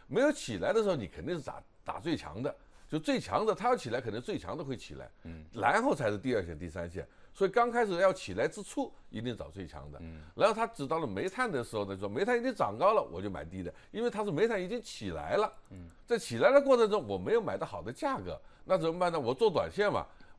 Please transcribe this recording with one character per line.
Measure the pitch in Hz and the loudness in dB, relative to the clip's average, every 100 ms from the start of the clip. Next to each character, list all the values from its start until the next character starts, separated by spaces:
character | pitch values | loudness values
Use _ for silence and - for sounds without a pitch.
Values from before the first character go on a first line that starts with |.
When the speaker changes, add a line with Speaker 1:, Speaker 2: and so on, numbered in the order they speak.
| - | -2
Speaker 1:
没 | 170 | 4
有 | 294 | 4
起 | - - 98 | 2 -4 -2
来 | 101 | 2
的 | 214 | 2
时 | 208 | 2
候， | 156 | 0
你 | 101 | -4
肯 | - | -8
定 | - 175 | -6 -6
是 | |
打， | - - - - | -6 -12 -16 -14
打 | - - | -10 -8
最 | 151 143 | -4 -4
强 | - 87 | -4 -6
的， | 135 - - - - | -6 -6 -14 -20 -6
就 | 156 | -2
最 | 202 247 | 0 0
强 | - 135 220 | 0 2 2
的， | |
它 | 175 233 | 2 2
要 | 247 | 2
起 | 123 | 0
来， | 117 | -4
可 | 117 | -2
能 | 107 | -6
最 | 226 160 | -4 -6
强 | 87 135 | -6 -8
的 | |
会 | 139 117 | -6 -8
起 | - | -10
来， | 69 62 - | -14 -14 -16
Speaker 2:
嗯。 | 82 80 80 | -14 -14 -12
Speaker 1:
然 | 110 98 202 | 2 4 4
后 | 269 | 4
才 | 180 113 | 2 2
是 | 104 | 0
第 | 127 | 0
二 | 113 | 0
线、 | 85 76 | -2 -6
第 | 85 | -8
三 | 87 87 | -6 -6
线。 | 87 - - - | -8 -10 -16 -16
所 | - 190 | -2 2
以 | |
刚 | 240 240 | 4 4
开 | 240 214 | 2 2
始 | 170 | 4
要 | 190 | 4
起 | 185 - | 4 -2
来 | 92 151 | 0 0
之 | - | -2
初， | 196 - - - - | -8 -6 -6 -8 -12
一 | 107 | -8
定 | 120 110 | -6 -6
找 | 73 | -10
最 | 90 | -10
强 | 87 73 73 | -12 -12 -14
的。 | 71 | -12
Speaker 2:
嗯。 | 82 78 78 | -12 -14 -12
Speaker 1:
然 | - 196 | 2 2
后 | |
他 | 220 226 | 2 -2
指 | 185 | -4
到 | 139 160 | -4 -2
了 | 143 | -2
煤 | 95 180 | -2 -4
炭 | 254 247 | -2 -2
的 | 139 | -2
时 | 117 110 | -2 -4
候 | |
呢， | 98 95 | -4 -4
说 | 101 | -4
煤 | 117 | -2
炭 | 202 240 | 0 2
已 | |
经 | 254 | 0
涨 | - 113 110 | 0 -2 2
高 | 185 | 4
了， | 214 135 | 4 2
我 | 87 | -4
就 | 101 | -4
买 | 85 | -6
低 | 80 95 | -6 -8
的， | 85 - - | -8 -10 -10
因 | 208 | -4
为 | 240 | -2
它 | 202 | -2
是 | 208 | -2
煤 | 147 226 | 2 2
炭 | 208 | 2
已 | 180 | -2
经 | 233 | -6
起 | - - 185 | -8 -8 -6
来 | - 78 156 | -6 0 2
了。 | 214 - - | 2 -2 -18
Speaker 2:
嗯。 | 95 85 - | -16 -16 -16
Speaker 1:
在 | - 233 | -2 -2
起 | - 117 | -2 4
来 | 180 | 6
的 | 277 | 8
过 | 269 247 | 8 6
程 | 214 | 6
中， | 208 110 | 2 0
我 | 95 | -2
没 | 101 | 2
有 | 226 | 2
买 | 165 98 | 2 -2
到 | |
好 | 160 95 | -4 -6
的 | 90 | -8
价 | 131 294 226 | -4 -2 -2
格， | 90 - - - | -6 -10 -12 -14
那 | - 180 | 0 2
怎 | 160 | 2
么 | 175 | 2
办 | 180 | 2
呢？ | 165 | 2
我 | 120 | 0
做 | 135 220 | 2 4
短 | 139 82 | 4 0
线 | - 202 | 2 2
嘛， | 113 - - - | 2 -2 -10 -20